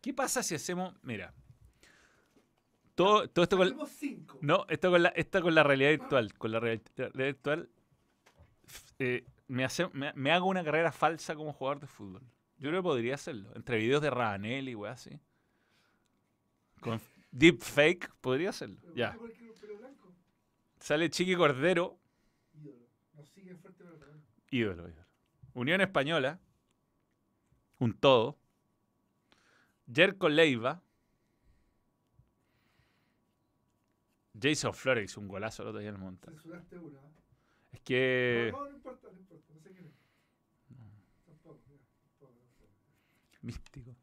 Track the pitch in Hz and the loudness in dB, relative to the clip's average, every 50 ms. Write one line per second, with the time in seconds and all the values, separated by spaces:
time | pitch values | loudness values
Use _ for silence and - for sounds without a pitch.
0 | - 262 277 - 262 - - - - - 170 143 - - 180 180 185 180 - _ | -8 -6 -4 -4 -2 -2 -2 -2 -2 -2 -4 -4 -4 -4 -4 -4 -4 -6 -10 _
1 | - 135 113 101 90 85 - - - - - _ - - _ _ _ - _ _ | -10 -10 -8 -8 -8 -12 -16 -20 -20 -20 -20 _ -20 -20 _ _ _ -20 _ _
2 | _ _ _ _ _ _ _ _ _ _ _ _ _ _ _ _ _ _ _ - | _ _ _ _ _ _ _ _ _ _ _ _ _ _ _ _ _ _ _ 4
3 | 175 196 214 208 - - _ 175 175 170 - 185 185 185 - - 294 - - - | 6 6 6 6 4 2 _ 2 4 4 4 4 4 2 2 -4 -10 -12 -10 -10
4 | 294 277 220 170 - - - - 151 143 160 196 - - 160 147 - 185 180 175 | -10 -10 -10 -12 -18 -20 -16 -6 0 2 2 2 2 -2 -2 0 2 4 6 6
5 | 170 180 - 170 156 - - 190 165 175 160 160 147 143 139 135 135 143 156 143 | 6 4 2 0 -4 0 0 0 2 4 6 6 6 6 6 6 6 4 4 2
6 | 123 - 147 127 113 98 - _ - 110 110 113 117 117 113 107 _ - _ - | 0 0 0 0 0 0 -6 _ -6 -4 -2 -2 0 -2 -2 -4 _ -16 _ -8
7 | 127 110 - 135 131 139 139 _ - 143 147 165 170 - _ _ _ _ _ _ | -8 -8 -4 -4 -4 -4 -4 _ -4 -4 -4 -4 -4 -14 _ _ _ _ _ _
8 | _ _ _ _ _ - _ _ - _ _ _ _ - - - - - _ _ | _ _ _ _ _ -20 _ _ -20 _ _ _ _ -20 -20 -20 -20 -20 _ _
9 | 131 123 123 - - - _ _ _ - 127 127 131 127 - - 175 190 - 139 | -4 -2 -2 -4 -6 -12 _ _ _ -8 -4 -2 -2 -2 -2 -4 -4 -4 -4 -8
10 | 139 151 - 143 131 139 165 180 180 190 190 185 170 151 147 156 170 160 - - | -8 -8 -8 -2 0 2 2 2 2 0 0 0 -2 0 0 2 0 0 0 0
11 | - 156 165 156 - - 165 151 156 151 139 - 131 135 143 139 147 - - - | 0 0 0 -2 -8 -10 -10 -8 -10 -12 -10 -8 -6 -6 -6 -6 -10 -18 -18 -18
12 | 107 98 92 95 - - _ _ _ _ _ _ 135 143 175 190 180 180 143 123 | -16 -16 -16 -18 -20 -20 _ _ _ _ _ _ -6 -4 -4 -2 0 0 0 0
13 | 113 120 135 143 - 180 147 104 95 - - 113 117 - 123 110 110 120 135 151 | 0 -2 -4 -6 -8 -12 -12 -12 -14 -14 -16 -14 -6 -2 0 0 2 4 2 2
14 | 147 147 123 123 120 110 101 98 101 110 127 135 135 131 120 107 101 104 123 120 | 2 0 0 0 0 -2 -2 -4 -4 -6 -6 -6 -6 -8 -10 -10 -10 -12 -12 -14
15 | - - 139 147 _ _ _ _ _ _ _ _ _ _ _ _ _ _ _ _ | -16 -18 -20 -20 _ _ _ _ _ _ _ _ _ _ _ _ _ _ _ _
16 | _ _ _ _ _ _ _ _ _ _ _ _ _ _ _ _ - 120 113 110 | _ _ _ _ _ _ _ _ _ _ _ _ _ _ _ _ -8 -6 -6 -6
17 | - _ _ _ _ _ - 123 147 170 170 170 - - - 147 147 160 185 180 | -8 _ _ _ _ _ 0 6 6 6 6 6 -8 -2 2 4 4 4 4 0
18 | - - - _ - 127 127 139 170 202 220 - 151 110 92 - - 175 165 117 | -8 -16 -16 _ -4 -2 -2 -2 -2 -4 -6 -8 -12 -14 -14 -18 -20 -12 -4 -4
19 | 117 104 - 226 233 233 226 - 233 226 220 - 208 208 208 208 240 285 277 _ | -4 -4 -4 -8 -16 -18 -18 -20 -20 -20 -20 -20 -18 -18 -18 -18 -18 -20 -20 _
20 | _ 180 - _ _ _ _ _ _ _ _ _ _ _ _ _ - - 147 151 | _ -20 -20 _ _ _ _ _ _ _ _ _ _ _ _ _ -6 -4 -2 0
21 | 170 151 - - 175 185 185 175 175 143 135 127 143 175 185 170 175 196 - _ | 0 -2 -2 -2 0 0 2 2 2 2 2 2 0 2 2 2 -2 -4 -6 _
22 | _ _ _ _ _ _ _ _ _ _ _ 151 151 143 131 120 120 _ _ _ | _ _ _ _ _ _ _ _ _ _ _ -20 -20 -20 -20 -20 -20 _ _ _
23 | _ _ _ 151 151 _ _ 196 190 180 180 160 180 202 185 _ 185 175 160 151 | _ _ _ -20 -20 _ _ -20 -20 -20 -20 -20 -20 -20 -20 _ -20 -20 -20 -20
24 | - 147 151 151 - _ _ _ _ _ 135 123 113 101 90 85 85 87 82 78 | -20 -20 -20 -20 -20 _ _ _ _ _ -2 0 0 0 -2 -8 -14 -18 -18 -20
25 | - _ _ _ _ _ _ _ - - _ 123 120 139 175 196 190 190 190 151 | -20 _ _ _ _ _ _ _ -20 -16 _ -6 -2 0 2 2 0 0 0 -2
26 | 135 147 165 156 131 135 160 185 _ _ _ _ _ _ _ _ _ _ _ _ | 0 0 0 0 0 -2 -4 -8 _ _ _ _ _ _ _ _ _ _ _ _
27 | _ _ _ _ _ _ _ _ _ _ _ _ _ _ _ _ 131 117 - - | _ _ _ _ _ _ _ _ _ _ _ _ _ _ _ _ -2 -2 0 4
28 | - 143 131 117 110 135 147 _ _ _ _ _ _ _ _ _ _ _ _ _ | 6 6 6 6 4 0 -6 _ _ _ _ _ _ _ _ _ _ _ _ _
29 | _ _ _ _ _ _ _ _ _ _ _ _ _ _ _ _ _ - 117 147 | _ _ _ _ _ _ _ _ _ _ _ _ _ _ _ _ _ -4 4 4
30 | 175 196 190 190 190 160 147 156 165 151 131 113 110 127 156 175 _ _ _ _ | 4 4 4 2 2 4 6 6 6 6 4 0 -2 -4 -4 -4 _ _ _ _
31 | _ _ _ _ _ _ _ _ _ _ _ _ _ _ _ _ _ _ _ _ | _ _ _ _ _ _ _ _ _ _ _ _ _ _ _ _ _ _ _ _
32 | _ _ _ _ _ _ _ _ _ _ _ _ _ _ _ _ _ _ _ _ | _ _ _ _ _ _ _ _ _ _ _ _ _ _ _ _ _ _ _ _
33 | _ _ _ _ _ _ _ _ _ _ _ _ _ _ _ _ _ _ _ _ | _ _ _ _ _ _ _ _ _ _ _ _ _ _ _ _ _ _ _ _
34 | _ _ _ _ _ _ _ 113 101 143 156 - - 117 90 - - 131 127 117 | _ _ _ _ _ _ _ -2 0 0 0 2 -2 -4 -4 -2 0 0 0 0
35 | 101 92 - 107 104 95 98 95 104 110 - - - 113 107 104 104 107 104 98 | 0 -6 -10 -14 -12 -10 -10 -8 -8 -8 -8 -10 -12 -10 -10 -10 -10 -10 -12 -12
36 | 95 95 92 90 - 170 156 156 _ 160 175 175 - _ 180 - 143 143 139 135 | -12 -14 -14 -18 -20 -20 -20 -20 _ -20 -20 -20 -20 _ -20 -20 -18 -18 -20 -20
37 | 139 - _ _ _ _ _ _ _ _ _ _ _ _ - - _ - 127 127 | -20 -20 _ _ _ _ _ _ _ _ _ _ _ _ -20 -20 _ -2 0 0
38 | 131 131 127 127 123 123 120 117 120 113 - - 285 277 285 277 _ - - _ | 2 2 2 2 2 2 2 0 0 -2 -4 -6 -12 -12 -14 -18 _ -18 -18 _
39 | _ 202 180 180 185 _ 165 151 _ _ 151 156 _ 190 185 185 160 147 _ _ | _ -20 -20 -20 -20 _ -20 -20 _ _ -20 -20 _ -20 -20 -20 -20 -20 _ _
40 | _ _ _ _ _ _ _ _ _ _ _ _ _ _ 123 127 113 101 101 101 | _ _ _ _ _ _ _ _ _ _ _ _ _ _ -20 -20 -20 -20 -20 -20
41 | 95 _ _ _ _ 170 156 156 _ 165 151 - _ 135 143 139 _ _ _ _ | _ _ _ _ _ _ -20 _ _ -20 -20 -20 _ -20 _ _ _ _ _ _
42 | _ _ _ _ 143 131 120 120 123 123 _ _ _ _ _ _ _ _ _ _ | _ _ _ _ -20 _ _ _ _ _ _ _ _ _ _ _ _ _ _ _
43 | _ _ _ _ _ _ _ _ - 117 117 - - - - 135 120 123 120 _ | _ _ _ _ _ _ _ _ -12 -12 -12 -12 -16 -18 -20 -20 -18 -18 -20 _